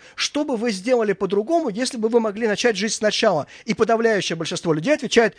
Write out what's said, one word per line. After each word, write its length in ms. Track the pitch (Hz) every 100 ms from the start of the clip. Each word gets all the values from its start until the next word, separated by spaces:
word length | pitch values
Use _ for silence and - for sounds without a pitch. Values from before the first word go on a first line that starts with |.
| -
"Что 300 | - - 285
бы 120 | 302 233
вы 140 | 240
сделали 440 | 190 202 240 214
по-другому, 540 | 185 190 202 220 339 302
если 280 | 196 254 240
бы 120 | 220
вы 120 | 240
могли 260 | 220 202 226
начать 300 | 202 240 190
жизнь 180 | 214
сначала?" 540 | - 214 - 233 160 127 -
И 100 | -
подавляющее 640 | 208 220 226 226 202 - 165
большинство 360 | 156 180 175
людей 220 | 156 180
отвечает: 420 | 302 220 233 220